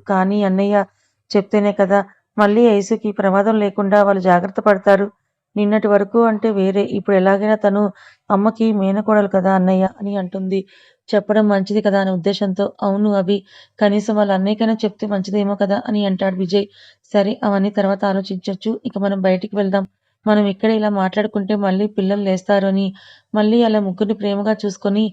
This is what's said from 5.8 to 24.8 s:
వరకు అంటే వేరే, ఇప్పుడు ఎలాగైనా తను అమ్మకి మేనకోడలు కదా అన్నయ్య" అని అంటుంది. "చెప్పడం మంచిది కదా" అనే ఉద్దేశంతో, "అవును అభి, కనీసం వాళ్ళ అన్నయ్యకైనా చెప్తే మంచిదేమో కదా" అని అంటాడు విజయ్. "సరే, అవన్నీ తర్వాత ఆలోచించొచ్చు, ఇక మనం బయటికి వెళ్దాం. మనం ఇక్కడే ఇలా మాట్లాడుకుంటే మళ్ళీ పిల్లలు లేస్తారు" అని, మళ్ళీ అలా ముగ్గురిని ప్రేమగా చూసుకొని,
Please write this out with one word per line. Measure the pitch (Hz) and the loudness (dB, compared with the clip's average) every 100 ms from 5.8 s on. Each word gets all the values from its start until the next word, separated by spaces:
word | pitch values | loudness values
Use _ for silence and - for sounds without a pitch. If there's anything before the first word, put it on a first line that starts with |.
| 214 | 2
వరకు | 202 202 233 | 2 2 2
అంటే | 226 214 226 | 2 0 -2
వేరే, | 202 190 196 - | 0 0 0 -2
ఇప్పుడు | 202 196 190 | -4 0 2
ఎలాగైనా | 190 196 214 214 | 2 2 0 0
తను | 202 202 208 - - _ - | 2 0 -2 -4 -20 _ -2
అమ్మకి | 196 214 220 226 | 0 0 0 0
మేనకోడలు | 208 190 196 208 214 196 | 0 0 -2 0 0 2
కదా | 190 185 | 0 2
అన్నయ్య" | 190 185 185 190 | 2 2 2 0
అని | - 202 202 | -4 -8 -6
అంటుంది. | 180 196 190 190 190 _ _ _ - | -6 -8 -4 -4 -6 _ _ _ -4
"చెప్పడం | 208 202 214 208 | -2 0 0 2
మంచిది | 196 190 208 | 0 0 -2
కదా" | 208 196 | 0 0
అనే | 190 | 0
ఉద్దేశంతో, | 185 196 196 202 190 202 - | -2 -2 -2 -4 -2 -4 -4
"అవును | 202 196 208 | -4 0 0
అభి, | 202 185 202 - - _ - | 0 0 -4 -6 -20 _ -2
కనీసం | 208 208 208 208 | 0 0 0 0
వాళ్ళ | 202 | 0
అన్నయ్యకైనా | 190 196 214 226 220 | 0 0 0 -2 0
చెప్తే | 214 - 208 | -4 -6 -6
మంచిదేమో | 202 190 202 202 202 | -4 -2 -2 -2 -2
కదా" | 196 202 - | -2 -2 -2
అని | 208 196 | -2 -2
అంటాడు | 185 196 185 | -2 -2 -2
విజయ్. | 180 202 208 _ - _ _ | -2 -2 -2 _ -20 _ _
"సరే, | 208 196 - | 0 0 -2
అవన్నీ | 208 196 202 | -2 0 0
తర్వాత | 202 196 196 202 | 0 -2 0 -2
ఆలోచించొచ్చు, | 196 190 185 - 190 220 233 247 | -2 -4 -8 -8 -6 -6 -6 -8
ఇక | 196 | -4
మనం | 196 196 | -4 0
బయటికి | 190 185 208 202 | 0 0 -2 -4
వెళ్దాం. | 196 196 190 _ _ _ 214 | -2 -2 -4 _ _ _ 0
మనం | 208 202 | 2 0
ఇక్కడే | 196 220 220 | 0 -2 0
ఇలా | 214 | 0
మాట్లాడుకుంటే | 196 185 214 214 208 196 208 | -2 -2 -2 -4 -4 -2 -2
మళ్ళీ | 196 190 208 | 0 0 -2
పిల్లలు | 208 190 202 | -2 -2 -2
లేస్తారు" | 196 185 185 202 196 | -2 -2 0 0 2
అని, | 190 190 196 - - _ | -2 -4 -8 -20 -20 _
మళ్ళీ | 214 214 233 | -2 2 2
అలా | 233 214 | 2 0
ముగ్గురిని | 196 180 208 208 | -2 -4 -4 -2
ప్రేమగా | 202 202 208 214 | -4 -2 -2 -4
చూసుకొని, | 202 185 | -4 -4